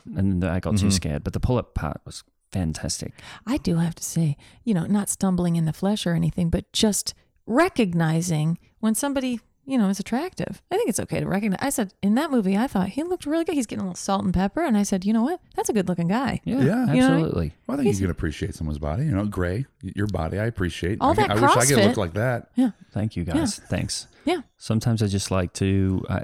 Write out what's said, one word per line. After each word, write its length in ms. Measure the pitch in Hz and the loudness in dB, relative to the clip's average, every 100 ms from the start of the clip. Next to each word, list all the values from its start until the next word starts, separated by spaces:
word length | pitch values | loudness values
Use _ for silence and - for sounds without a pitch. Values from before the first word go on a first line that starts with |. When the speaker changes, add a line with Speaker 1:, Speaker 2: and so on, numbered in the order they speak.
| - | -4
Speaker 1:
and 300 | 220 98 92 | -2 0 2
I 160 | 90 90 | 0 -2
got 140 | 87 | 0
Speaker 2:
Mm-hmm. 120 | 92 101 | 0 2
Speaker 1:
too 40 | |
scared, 320 | 95 80 71 | 0 -2 -4
but 80 | - | -4
the 80 | 87 | -2
pull-up 340 | - 123 - | 0 0 -2
part 260 | - 78 - | -4 -6 -8
was 180 | - - - _ _ | -12 -16 -18 _ _
fantastic. 600 | 101 80 76 - - - - - - - | -4 -4 -4 -6 -6 -10 -14 -20 -14 -6
Speaker 3:
I 100 | 269 | -4
do 200 | - 165 | 0 0
have 160 | 170 - | 0 -4
to 80 | |
say, 320 | - - 165 143 - - | -6 -2 0 -2 -8 -10
you 120 | - | -2
know, 100 | 190 - | 0 0
not 220 | 196 151 | 0 -2
stumbling 480 | - 196 180 175 170 | -2 0 2 2 0
in 80 | |
the 80 | 160 | 0
flesh 340 | - 196 208 180 | 0 -2 0 0
or 60 | |
anything, 360 | 165 165 - 170 | 0 0 0 0
but 200 | 180 - | -2 -4
just 420 | - 220 196 - - _ _ - | 0 2 2 -4 -10 _ _ -2
recognizing 1120 | 233 359 - 208 170 160 160 180 156 156 170 _ _ | 2 2 2 0 2 2 2 0 0 0 -2 _ _
when 140 | 220 | -2
somebody, 460 | 220 285 277 262 240 - _ 269 | 0 0 0 -2 -4 -8 _ -2
you 120 | 269 | 2
know, 100 | 196 | 2
is 120 | 202 | 0
attractive. 640 | 190 240 359 - - - - | -2 -2 -4 -6 -8 -8 -4
I 60 | 370 | -2
think 120 | 440 | 0
it's 100 | - | -2
okay 200 | - - | -2 -4
to 60 | 147 | -2
recognize. 320 | 185 214 185 | -2 0 -2
I 60 | 277 | -2
said, 240 | 277 196 _ | -2 -4 _
in 140 | 196 220 | 0 2
that 140 | 320 | 2
movie, 240 | 262 190 196 | 2 2 2
I 100 | 269 | 0
thought, 220 | 202 180 | 0 -2
"He 160 | 262 | -2
looked 200 | 339 359 | -4 -4
really 200 | 294 320 | -2 -2
good. 100 | 330 | 0
He's 120 | 302 226 | -2 -2
getting 160 | 220 | -6
a 20 | |
little 100 | 196 | -8
salt 300 | 180 - 196 | -6 -2 -2
and 100 | 202 | 0
pepper." 280 | 180 196 - | 0 0 0
And 120 | 330 214 | 2 2
I 60 | |
said, 220 | 202 190 | 2 0
"You 80 | 190 | 0
know 100 | 226 | 2
what? 180 | 240 359 _ | 2 -2 _
That's 140 | - 427 | -6 0
a 40 | |
good-looking 360 | 233 180 175 170 | 0 0 0 0
guy." 320 | 220 269 - | 0 0 -4
Speaker 1:
Yeah, 120 | - 247 | -2 0
Speaker 4:
Yeah. 40 | |
Speaker 3:
You 60 | 269 | 2
know 80 | 240 | 2
what 80 | 254 | 2
I 40 | |
mean? 100 | - | 4
Speaker 1:
absolutely. 500 | 262 - 160 - 78 - - | 6 4 2 0 -2 -6 -6
Speaker 4:
Well, 60 | |
I 20 | 269 | 0
think 100 | 247 | 2
Speaker 3:
He's 140 | 98 | 2
Speaker 4:
you 60 | 95 | 0
can 40 | |
appreciate 440 | - 82 73 80 - | 0 -4 -2 -6 -4
someone's 220 | 78 73 | -6 -4
body. 240 | 76 82 | -4 -2
You 80 | 156 | 0
know, 140 | 98 104 | 0 -2
Gray, 400 | 101 90 95 139 _ | -2 -2 -2 -6 _
y-, 80 | 95 | -10
your 140 | - 104 | -4 -2
body, 320 | 90 80 92 | -2 -2 -2
I 60 | 110 | -2
appreciate. 520 | 117 90 - 85 107 | -2 -2 -2 -4 0
Speaker 3:
All 120 | 269 | 2
Speaker 4:
I, 20 | |
Speaker 3:
that 160 | 330 403 | 2 2
Speaker 4:
I 40 | |
wish 80 | 104 | 4
I 220 | 277 349 127 | 4 6 4
could 120 | 135 | 6
Speaker 3:
CrossFit. 80 | 214 | 4
Speaker 4:
look 80 | 240 | 4
like 160 | 90 | -2
that. 340 | 82 123 120 - - | 0 -2 -2 -4 0
Speaker 3:
Yeah. 140 | 254 - - | 2 0 -8
Speaker 1:
Thank 220 | - 107 - | -4 -2 -2
you, 80 | |
Speaker 3:
Yeah. 100 | 85 | -2
Speaker 1:
guys. 260 | 285 277 - - | 0 0 -4 -4
Thanks. 400 | 90 - - - _ | -4 -2 -6 -10 _
Speaker 3:
Yeah. 160 | - 349 - _ | -2 -2 -4 _
Speaker 1:
Sometimes 440 | - 110 120 113 | -2 0 2 2
I 40 | 107 | 2
just 240 | 98 - | 0 0
like 220 | 92 90 | 0 0
to, 500 | - 98 98 95 92 - | 0 2 4 2 0 -2
I, 140 | 92 | -4